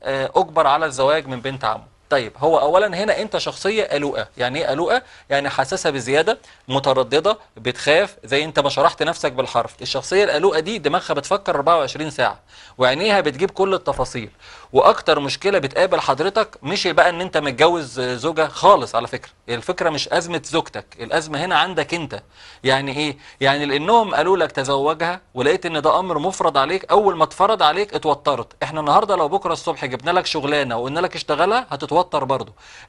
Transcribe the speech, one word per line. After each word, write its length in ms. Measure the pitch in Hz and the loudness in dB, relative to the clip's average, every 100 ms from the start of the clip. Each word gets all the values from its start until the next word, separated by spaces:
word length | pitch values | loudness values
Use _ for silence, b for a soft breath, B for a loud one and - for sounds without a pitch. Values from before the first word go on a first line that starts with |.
آه، 280 | - 135 131 180 | -6 -4 0 0
اجبر 320 | 170 156 147 | 0 2 4
على 180 | 147 156 | 2 0
الزواج 420 | 131 135 156 135 | 0 2 2 -2
من 140 | 127 | -8
بنت 240 | 135 135 110 | -8 -6 -4
عمه. 340 | 110 - _ - | -6 -10 _ -2
طيب 240 | 139 110 - | -2 -2 -2
هو 220 | 147 160 | 2 2
اولا 280 | 143 180 208 175 | 4 2 2 0
هنا 240 | 214 156 | -2 -2
انت 160 | 214 175 | -2 -6
شخصيه 460 | - - 196 220 | -6 -4 -2 -2
قلقه. 440 | - 143 143 - 104 - | -2 -2 -2 -4 -8 -6
يعني 220 | 123 143 | -4 -2
ايه 80 | 156 | -4
قلقه؟ 340 | 139 175 247 B B - | -2 0 -2 B B -4
يعني 200 | 139 143 | -2 -2
حساسه 400 | - 131 190 165 | -2 -2 -2 -2
بزياده، 500 | 135 120 143 165 233 B B - | -2 0 0 2 -2 B B -4
متردده، 720 | 135 139 131 120 143 185 214 B - | -2 2 2 2 0 0 -2 B -10
بتخاف، 600 | 120 120 143 160 202 - | -8 -2 2 2 2 -6
زي 200 | 110 139 | -4 -4
انت 160 | 156 - | -2 0
ما 100 | 139 | 0
شرحت 340 | 135 147 - | 2 2 2
نفسك 280 | 156 165 151 | -4 -2 -4
بالحرف. 440 | 127 120 123 113 - | -2 -2 -2 -4 -6
الشخصيه 420 | 127 135 - 185 | -8 -6 0 2
القلقه 360 | 208 151 190 160 | 2 2 2 2
دي 180 | 160 220 | -2 -4
دماغها 360 | 143 175 - | -2 -2 -2
بتفكر 420 | 143 - 196 196 170 | -4 -2 -2 -2 0
أربعة 220 | 151 170 | 2 2
وعشرين 320 | 135 - 156 | 0 -4 -6
ساعه، 300 | - 117 - B B B - | -2 -2 -2 B B B 0
وعينيها 440 | 127 143 208 202 | 2 2 2 2
بتجيب 300 | 151 131 190 | 2 -2 -2
كل 220 | - 196 | 0 0
التفاصيل. 560 | 185 - 135 123 123 107 - B B B | 0 -2 -4 -4 -6 -12 -16 B B B
واكتر 460 | 131 190 220 - 147 | 4 4 4 2 0
مشكله 400 | 139 - 190 196 | -2 -4 0 0
بتقابل 400 | 135 - 180 165 | 0 0 2 2
حضرتك 580 | - 135 160 - - - | 0 0 0 0 -2 -6
مش 240 | 139 196 180 | -6 -4 0
بقى 220 | 160 170 | 4 4
ان 120 | 170 | 2
انت 160 | 185 156 | -2 -2
متجوز 640 | 147 127 160 175 135 120 | 0 4 4 4 -4 -6
زوجه 460 | 127 123 147 160 151 | -4 -2 -2 0 -2
خالص، 480 | - 180 185 120 117 | 4 6 6 4 -4
على 120 | 120 | -4
فكره 220 | 123 - _ - | -8 -12 _ -8
الفكره 400 | 117 - 180 175 | -6 -4 -2 -2
مش 200 | 147 - | -2 -2
ازمه 320 | 165 170 165 - | -2 -2 -6 -4
زوجتك، 400 | 160 - 110 - - | -4 -2 -8 -14 -14
الازمه 460 | 117 165 156 147 180 | -4 -4 -4 -6 0
هنا 100 | 160 | 0
عندك 360 | 175 165 143 | 0 -2 -4
انت. 280 | 170 151 101 - B B B | -6 -6 -12 -16 B B B
يعني 340 | 127 135 139 135 | 0 0 0 -4
ايه؟ 200 | 151 135 B - | -4 -6 B -2
يعني 240 | 139 143 143 | 0 2 0
لانهم 500 | 143 165 233 208 139 | -2 2 2 2 0
قالوا 220 | 165 190 | 2 2
لك 140 | 156 | 0
تزوجها 680 | - 135 139 147 160 170 180 _ | -2 0 0 0 0 -2 -4 _
ولقيت 320 | 127 135 185 170 | 2 4 4 0
ان 160 | 156 | 0
ده 180 | 147 143 | 2 2
امر 200 | 185 156 | 2 -2
مفرض 380 | 175 - 175 143 | -2 0 2 2
عليك، 340 | 156 185 - | 2 -2 2
اول 240 | 196 202 170 | 4 4 2
ما 80 | |
اتفرض 400 | 156 - 202 208 | 0 2 2 4
عليك 300 | 156 170 208 | 2 2 -2
اتوترت. 600 | 151 160 143 151 127 110 - | -2 -2 0 0 -2 -4 -8
احنا 160 | 139 156 | -8 -4
النهارده 360 | 147 175 208 185 | 2 2 4 0
لو 120 | - | 0
بكره 260 | 196 180 | -2 -2
الصبح 320 | 160 170 147 139 | -4 -6 -6 -6
جبنا 260 | 123 147 | -6 -2
لك 140 | 180 - | 0 0
شغلانه 520 | 160 143 147 131 117 | -4 -2 -2 -2 -4
وقلنا 220 | 127 156 | -4 -4
لك 160 | 175 160 | -4 -4
اشتغلها 520 | - 147 180 233 247 | -4 0 2 0 -2
هتتوتر 540 | 139 147 160 180 151 | -8 -2 0 0 -2
برضه، 300 | 131 135 107 B B B | -2 -4 -6 B B B